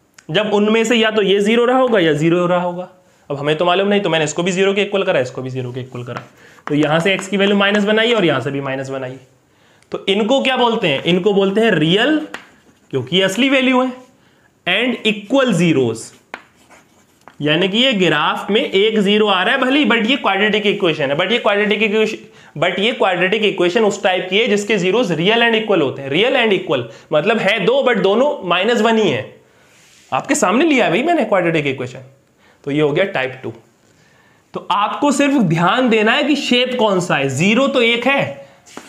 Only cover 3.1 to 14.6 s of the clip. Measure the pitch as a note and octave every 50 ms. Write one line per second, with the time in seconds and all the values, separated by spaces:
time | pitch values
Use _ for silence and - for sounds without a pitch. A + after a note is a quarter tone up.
3.1 | _ _ _ - C#3+ C#3 C#3+ D3+ D#3 D#3 F3 F3 F3 F#3+ G3 G3+ G3+ G3+ G3+ E3+
4.1 | D#3+ D#3+ D3+ D3 - F3 F3 F#3+ F3 F#3 F#3+ G3 G3 G3+ F#3+ G3 G#3 G3 F#3 F#3
5.1 | E3 C#3+ B2 B2+ - C3+ C3 C3 B2+ C3 B2+ B2 A#2+ C3 B2 - - B2 A#2+ B2
6.1 | A#2 - - - - _ - - - - _ - D3 D3 D3+ C#3+ D#3 E3 E3 G3
7.1 | F#3+ F#3 - - G3+ F#3+ G3 G3+ G3+ G3+ G3 G3+ G3+ G#3 G3+ G#3 G#3+ A3 A3+ A#3+
8.1 | A#3 G#3+ F3+ D#3 C#3 B2+ A#2+ D3 C#3 C#3 C#3 C3+ C3+ C#3 C3 C3+ C3+ C3 B2+ B2+
9.1 | C3 C3 - _ _ _ _ _ _ _ _ _ _ _ _ _ - - - G3
10.1 | F#3+ G#3 G#3 G#3+ C4+ C4+ A3 C4 B3+ A#3+ A#3+ A#3 A3 - F#3+ D#3+ C3+ C3 - E3+
11.1 | F3 F#3 F3+ G#3 G3 G3 G3 G3 G3 A3 A3+ A3+ F#3+ D#3 D3+ E3 F3+ G#3 B3 D4
12.1 | D#4 D4+ D4+ - - - - - _ _ _ _ _ _ _ _ C#3 C3 A#2+ B2+
13.1 | E3+ F#3 F#3+ F#3+ F#3+ A#3+ C#4 C4+ C#4 C4 B3+ C4 B3+ B3+ C4 B3+ B3 - - -
14.1 | _ _ _ _ _ _ _ _ _ _